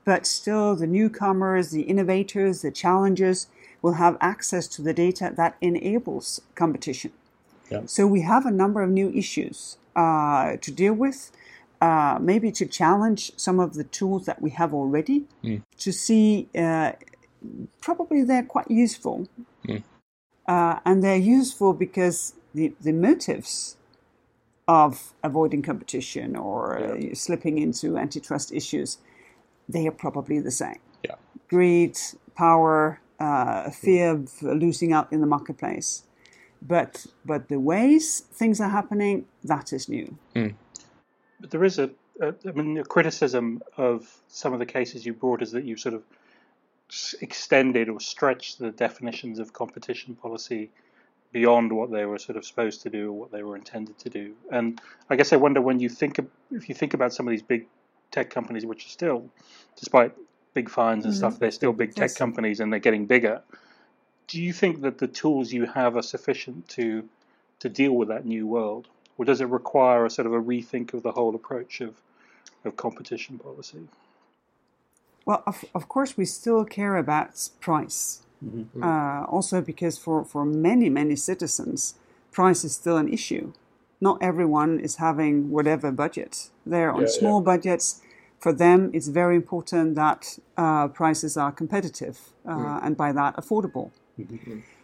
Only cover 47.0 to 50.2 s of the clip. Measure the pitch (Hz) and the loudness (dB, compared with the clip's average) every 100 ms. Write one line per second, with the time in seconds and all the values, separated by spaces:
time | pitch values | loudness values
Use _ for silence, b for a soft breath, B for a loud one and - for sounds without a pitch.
47 | - - - - - 139 131 127 113 107 | -12 -10 -12 -12 2 4 4 2 0 -4
48 | - - 143 127 - - 120 107 113 - | -10 -2 0 0 -6 -10 -10 -4 -4 -4
49 | 120 113 127 110 113 - 117 - - 120 | -10 -10 -12 -10 -12 -8 -10 -10 -10 -10
50 | - 120 | -10 -14